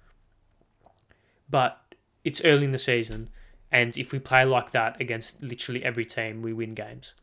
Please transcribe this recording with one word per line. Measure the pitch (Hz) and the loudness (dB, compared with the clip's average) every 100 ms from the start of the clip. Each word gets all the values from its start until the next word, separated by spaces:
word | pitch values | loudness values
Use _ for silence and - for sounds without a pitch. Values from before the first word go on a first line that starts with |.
| _ _ _ _ _ _ _ _ _ _ _ _ _ _ - | _ _ _ _ _ _ _ _ _ _ _ _ _ _ -2
But | 143 127 - _ - _ _ | 0 0 -2 _ -20 _ _
it's | 156 - | -6 2
early | 165 143 | 6 6
in | 139 | 4
the | 131 | 0
season, | - 120 110 110 107 - - - - | 0 0 0 -8 -10 -16 -20 -20 0
and | 123 117 123 | 2 2 -2
if | 123 | -6
we | 135 | -8
play | - 131 | 4 6
like | 131 123 - | 6 4 2
that | 123 113 - | 0 0 -2
against | 123 113 - - | -6 -6 -8 -12
literally | 135 120 - 123 | -12 -10 -6 -4
every | 127 120 | -4 -4
team, | 113 - 113 110 | -6 -6 -6 -6
we | 113 | -8
win | 113 113 | -6 -6
games. | 113 107 120 - _ | -8 -12 -14 -20 _